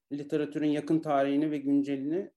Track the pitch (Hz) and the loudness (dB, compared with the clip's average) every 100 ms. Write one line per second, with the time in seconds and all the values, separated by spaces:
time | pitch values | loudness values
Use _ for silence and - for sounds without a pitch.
0 | - 143 143 156 147 151 151 147 147 160 | -10 -8 -2 -2 -2 -2 0 0 2 0
1 | 156 139 139 139 156 147 139 143 139 135 | 2 2 2 2 0 -2 0 2 2 -2
2 | 139 170 202 | -2 -4 -6